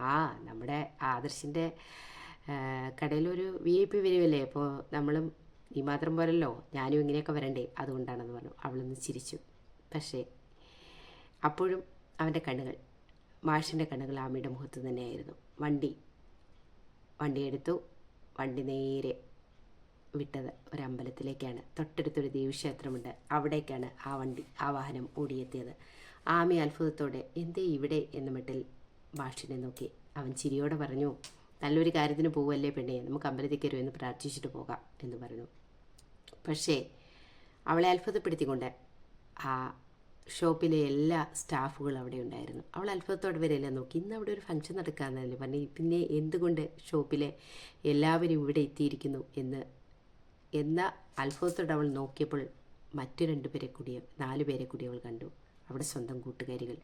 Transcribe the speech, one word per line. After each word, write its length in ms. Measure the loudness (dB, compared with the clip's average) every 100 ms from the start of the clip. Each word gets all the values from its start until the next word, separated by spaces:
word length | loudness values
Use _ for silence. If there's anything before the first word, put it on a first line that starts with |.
"ആ, 140 | 2 4 4 0
നമ്മുടെ 360 | -10 -8 -2 -2 -2 -2
ആദർശിൻ്റെ, 640 | 0 0 -2 -6 -2 0 0 -2 -14 -18 -16 -16 -16 -14 -8
ആ, 80 | -4 -2 -2 -4
കടയിലൊരു 720 | -2 0 2 2 0 -2 0
വി 100 | 4
ഐ 140 | 6 6
പി 120 | 4
വരുമല്ലേ, 440 | 6 8 8 6
അപ്പോൾ 420 | 2 0 0 -2 -4
നമ്മളും 320 | 0 2 2 0 -6 -18 -20 -8 -4
ഈ 60 |
മാത്രം 320 | 0 0 2 2
പോരല്ലോ, 340 | 4 4 2 -2 -6
ഞാനും 280 | -4 2 4
ഇങ്ങനെയൊക്കെ 300 | 4 2 2
വരണ്ടേ, 320 | 0 0 -2 -4 -6
അതുകൊണ്ടാണെന്ന്" 560 | -4 -4 -4 -6 -6
പറഞ്ഞു. 200 | -8 -12 -10
അവളൊന്ന് 320 | -6 -4 -4 -6
ചിരിച്ചു. 420 | -6 -6 -8 -12 -14 -20 -20 -20 -8
പക്ഷേ 300 | -6 -4 -6 -6 -10 -20 -20 -20 -20 -20 -20 -20 -20 -20 0
അപ്പോഴും 380 | 0 4 2 2 -4 -16 -20 -2
അവൻ്റെ 200 | 2 2
കണ്ണുകൾ, 360 | 0 -2 -4 -8 -14 -20 -20 -20 -20 -4
മാഷിൻ്റെ 420 | 2 2 2 0 0
കണ്ണുകൾ 300 | -2 -4 -4
ആമിയുടെ 300 | -2 -2 -4
മുഖത്ത് 300 | -6 -8 -8
തന്നെയായിരുന്നു. 560 | -4 -4 -4 -8 -10 -14 -20 -4
വണ്ടി, 320 | 0 2 2 -2 -14 -20 -20 -20 -20 -20 -20 -20 -20 -20 -20 -4
വണ്ടി 220 | -2 0
എടുത്തു. 340 | -2 -2 0 -2 -2 -18 -20 -20 -16
വണ്ടി 300 | -6 -4 -2
നേരെ 500 | -2 0 0 0 -2 -4 -8 -20 -20 -20 -20 -20 -20 -20 -8 -6
വിട്ടത് 340 | -4 -4 -6 -10 -12
ഒരമ്പലത്തിലേക്കാണ്. 920 | -8 -6 -6 -6 -6 -6 -6 -6 -8 -10
തൊട്ടടുത്തൊരു 540 | -6 -4 -2 0 0 0
ദേവീക്ഷേത്രമുണ്ട്, 840 | 0 -2 -2 -4 -4 -6 -6 -6 -12 0
അവിടേക്കാണ് 580 | 0 2 0 -2 -6 -6 -8 -8
ആ 60 | -4
വണ്ടി, 280 | -4 -6 -10 -4
ആ 80 | -2
വാഹനം 400 | -2 -4 -6 -8 -4
ഓടിയെത്തിയത്. 560 | -4 -4 -6 -8 -8 -12 -18 -20 -20 -8 2
ആമി 280 | 4 6 6
അത്ഭുതത്തോടെ, 640 | 4 2 0 2 -2 -2 -6 -6
"എന്തേ 280 | -4 -2 0
ഇവിടെ?" 360 | 2 2 2 0
എന്ന 160 | -4 -4
മട്ടിൽ 280 | -4 -4 -6 -6 -12 -20 -20 -14 -8
മാഷിനെ 420 | -8 -8 -8 -6
നോക്കി. 300 | -6 -6 -10 -10 -12 -8
അവൻ 160 | -6
ചിരിയോടെ 420 | -4 -2 0 0 0
പറഞ്ഞു, 340 | -2 0 -2 -2 -12 -18 -20 -6
"നല്ലൊരു 300 | 4 6 6 6
കാര്യത്തിന് 340 | 4 4 4
പോവല്ലേ 400 | 4 2 4 2
പെണ്ണേ, 280 | 0 -2 -4
നമുക്ക് 260 | -2 -4 -2
അമ്പലത്തിൽ 320 | -2 0 0
കയറി 200 | 0 0
ഒന്ന് 120 | -2
പ്രാർത്ഥിച്ചിട്ട് 560 | -2 -6 -4 -6 -6 -8
പോകാം" 340 | -8 -8 -8 -10 -12
എന്ന് 140 | -10 -8
പറഞ്ഞു. 300 | -10 -10 -12 -18 -20 -20 -20 -20 -20 -20 -20 -10
പക്ഷേ 320 | -4 -2 4 2 2 -12 -20 -20 -20 -20 -20 -8 2
അവളെ 220 | 6 8
അത്ഭുതപ്പെടുത്തിക്കൊണ്ട് 800 | 6 4 0 0 0 2 0 -2 -8 -18 -20 -20 -20 -20 -8
ആ 140 | -2 0 -2 -8 -18 -20 -20 -20 -14
ഷോപ്പിലെ 520 | 0 2 4 4 4 4
എല്ലാ 340 | 4 4 4 0 -4
സ്റ്റാഫുകളും 640 | -2 0 0 -2 -2 -2
അവിടെ 180 | -4 -6
ഉണ്ടായിരുന്നു. 460 | -6 -6 -8 -10 -8
അവൾ 140 | -4 -2
അത്ഭുതത്തോടെ 480 | -2 -2 -2 0 2
ഇവരെല്ലാം 360 | 4 4 2 -2
നോക്കി. 200 | -2 -4
"ഇന്ന് 180 | -2 -4
അവിടെ 160 | -2
ഒരു 100 | -4
ഫംഗ്ഷൻ 340 | -2 -4 -2 -4
നടക്കാമെന്നല്ലേ 640 | -4 -4 -4 -4 -4 -4
പറഞ്ഞേ, 220 | -4 -2 -4
പിന്നെ 340 | 0 2 4 2
എന്തുകൊണ്ട് 520 | 2 2 2 4 2 0 -8
ഷോപ്പിലെ 500 | -2 0 2 0 0 -4 -16 -18 -18 -4 2
എല്ലാവരും 560 | 6 6 6 4 4
ഇവിടെ 200 | 4 4
എത്തിയിരിക്കുന്നു?" 600 | 2 2 0 0 -2 -4 -6 -6
എന്ന്, 240 | -4 -4 -6 -14 -20 -20 -20 -20 -20 -20 -4
എന്ന 260 | 0 2 4 2 -2 -10 -2
അത്ഭുതത്തോടെ 540 | -2 2 0 2 2
അവൾ 140 | 4 2
നോക്കിയപ്പോൾ 540 | 2 -4 -2 -2 0 -4 -10 -20 -20 -10 -8
മറ്റു 280 | -6 0 2
രണ്ടു 220 | 2 -2
പേരെ 200 | -4 -6
കൂടി, 260 | -8 -8 -8 -10 -6
നാലു 240 | -4 0
പേരെ 220 | 0 0 -4
കൂടി 200 | -6 -6
അവൾ 140 | -6
കണ്ടു. 280 | -8 -8 -10 -14 -20 -20 -10
അവിടെ 160 | -6
സ്വന്തം 360 | -4 -4 -6 -6
കൂട്ടുകാരികൾ. 580 | -8 -8 -6 -4 -6 -8